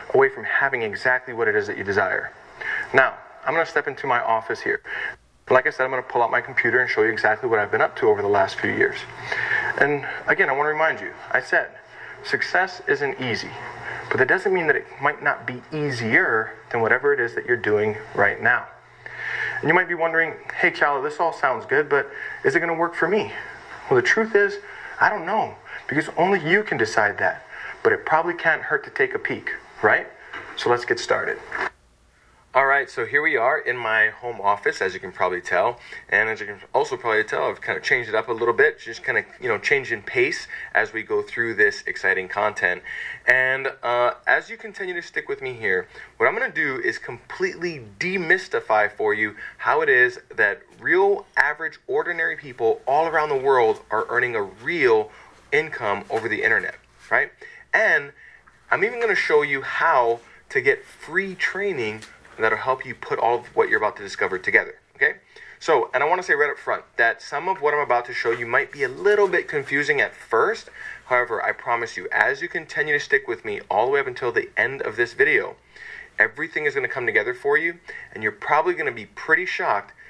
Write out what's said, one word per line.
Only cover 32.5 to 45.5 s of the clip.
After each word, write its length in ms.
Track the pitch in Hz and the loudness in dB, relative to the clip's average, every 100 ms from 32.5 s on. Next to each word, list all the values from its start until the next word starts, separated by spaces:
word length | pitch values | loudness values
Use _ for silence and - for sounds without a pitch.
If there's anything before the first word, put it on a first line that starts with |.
All 140 | 127 135 | 2 4
right, 220 | 139 131 | 2 0
so 160 | - 113 | -6 -2
here 160 | 143 | 0
we 140 | 156 135 | 2 2
are 220 | 120 151 | 2 0
in 180 | 123 123 | -2 -2
my 320 | 117 110 107 | 0 2 2
home 320 | - 120 110 | 0 -10 -2
office, 420 | 101 101 - - | 0 0 -2 -2
as 120 | 95 | -4
you 80 | 92 | -4
can 100 | 95 | -10
probably 300 | - 92 90 | -2 0 0
tell. 360 | - 90 107 123 - - - | 0 2 2 -2 -12 -18 0
And 220 | 101 110 | 2 2
as 100 | 107 | -2
you 60 | 104 | -8
can 160 | 98 - | -12 -2
also 220 | - - 120 | 0 0 -2
probably 300 | 117 110 107 | 0 0 0
tell, 240 | 139 143 | -2 -2
I've 100 | - | -4
kind 180 | - 87 | -6 -4
of 60 | |
changed 240 | - 131 113 | 0 0 2
it 80 | 110 | -2
up 140 | 113 | 0
a 20 | |
little 220 | 113 117 | 0 2
bit, 260 | 120 147 - | 4 4 2
just 240 | 113 113 | -10 -8
kind 140 | - 113 | -2 -2
of, 80 | - - | -2 -6
you 80 | 123 | -4
know, 80 | 104 | -2
changing 460 | - 139 123 110 | 0 0 0 -6
pace 440 | - 127 135 - - - - | -2 0 2 0 -10 -12 -2
as 200 | - 110 | 0 0
we 100 | 113 | -4
go 180 | 101 104 | -2 -4
through 340 | 101 - 117 101 | -2 -4 -2 4
this 280 | 104 - - | 2 2 -8
exciting 440 | - 95 95 92 | -2 0 0 -2
content. 520 | 104 107 104 92 87 - - - - - | -2 -2 0 -2 -2 -8 -12 -12 -2 2
And, 460 | 127 131 135 135 - | 4 2 0 -4 -4
uh, 300 | 120 120 123 - - | 0 2 2 2 2
as 240 | 139 - | 2 0
you 60 | 226 | -12
continue 380 | 220 190 185 | -14 -8 -6
to 80 | 175 | -6
stick 260 | 170 156 - | -8 -8 -6
with 140 | 135 | -6
me 100 | 131 | -6